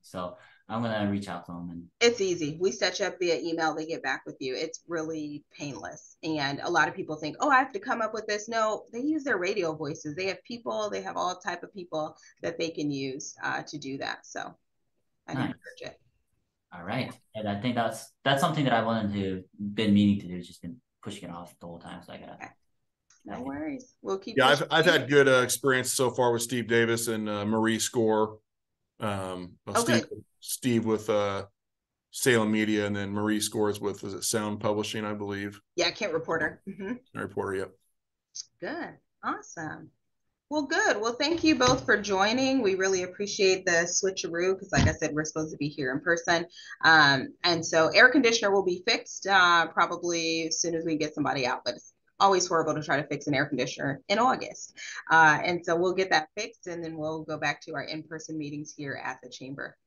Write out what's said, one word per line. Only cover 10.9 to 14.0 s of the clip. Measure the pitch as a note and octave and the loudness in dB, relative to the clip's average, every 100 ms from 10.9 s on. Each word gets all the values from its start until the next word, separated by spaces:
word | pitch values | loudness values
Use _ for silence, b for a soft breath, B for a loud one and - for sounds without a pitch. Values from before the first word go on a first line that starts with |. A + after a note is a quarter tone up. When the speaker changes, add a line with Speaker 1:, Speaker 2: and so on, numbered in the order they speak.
Speaker 2:
they | F#3+ | -4
have | F#3 F3 | -6 -2
all | F3 F#3 | -2 -2
type | G3+ F3 | -6 -8
of | - | -10
people | G3 F3 D#3 D#3 b b b | -14 -6 -4 -6 b b b
that | E3+ E3 | -6 -2
they | E3 | -4
can | E3 D3 | -2 -2
use, | C#3 C3+ C3+ - - | -2 -4 -6 -12 -8
uh, | C3+ C3+ | -6 -6
to | C#3 D3 | -8 -12
do | C3+ | -10
that. | C3+ | -8